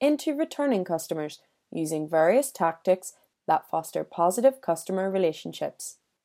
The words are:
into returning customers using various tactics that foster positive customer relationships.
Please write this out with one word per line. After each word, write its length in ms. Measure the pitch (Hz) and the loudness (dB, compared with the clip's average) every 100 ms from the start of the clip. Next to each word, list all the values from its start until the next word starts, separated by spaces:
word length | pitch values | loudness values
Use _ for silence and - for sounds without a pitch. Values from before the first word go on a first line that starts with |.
into 340 | 285 294 - 285 | 0 2 0 -2
returning 480 | 320 - 285 214 | -2 -2 0 0
customers 560 | 180 165 - 160 151 - _ _ - | 0 -4 -4 -6 -6 -10 _ _ -10
using 380 | - 156 156 151 | -6 -4 -4 0
various 420 | 160 160 240 285 | 2 4 4 2
tactics 640 | - 170 165 - 185 - - _ _ - | 0 -2 0 0 0 0 -20 _ _ 0
that 220 | 160 - | 0 0
foster 340 | 160 156 165 | -6 -4 -6
positive 560 | 151 - 175 190 262 - | -6 0 2 4 0 0
customer 500 | - 165 - 190 190 | -4 -4 -2 -4 -2
relationships. 840 | 190 175 156 175 - 147 - - - _ _ | 0 0 -2 -10 -8 -8 -8 -16 -18 _ _